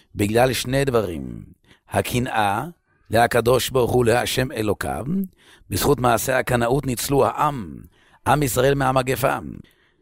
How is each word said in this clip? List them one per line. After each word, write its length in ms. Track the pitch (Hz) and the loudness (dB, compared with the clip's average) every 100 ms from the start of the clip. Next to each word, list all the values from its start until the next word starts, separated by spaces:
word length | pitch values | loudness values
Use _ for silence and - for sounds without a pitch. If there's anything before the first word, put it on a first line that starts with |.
| _ 95 | _ -2
בגלל 380 | 101 113 131 | 0 2 2
שני 320 | 113 123 135 139 | 0 -2 -2 0
דברים. 580 | 117 92 78 64 55 50 - _ _ - | 0 0 -4 -8 -12 -14 -20 _ _ -6
הקנאה 760 | 104 - 120 127 113 104 104 156 - _ _ - | -2 0 -2 -2 0 0 0 -6 -12 _ _ -2
להקדוש 600 | 110 117 117 113 127 - | 2 4 4 2 2 2
ברוך 220 | 127 110 | 0 2
הוא, 140 | 123 117 | 2 4
להשם 460 | 120 104 - 131 | 2 0 -2 -2
אלוקיו, 540 | 113 107 92 - 69 135 196 190 _ _ - - | -2 -2 -2 -4 -6 -4 -4 -4 _ _ -20 -8
בזכות 300 | 98 131 131 | -2 2 2
מעשה 400 | 123 113 - 127 | 2 0 0 -2
הקנאות 460 | - 123 117 139 139 | 0 0 0 0 -2
ניצלו 400 | 120 - 139 113 | -4 0 2 2
העם, 500 | - 151 139 85 62 55 _ _ _ - | 0 -2 -4 -10 -14 -18 _ _ _ 0
עם 160 | 143 | 2
ישראל 320 | 135 123 131 143 | 2 2 2 2
מהמגפה. 640 | 131 131 127 127 139 135 71 - - _ _ _ | 2 0 0 0 0 -2 -6 -14 -18 _ _ _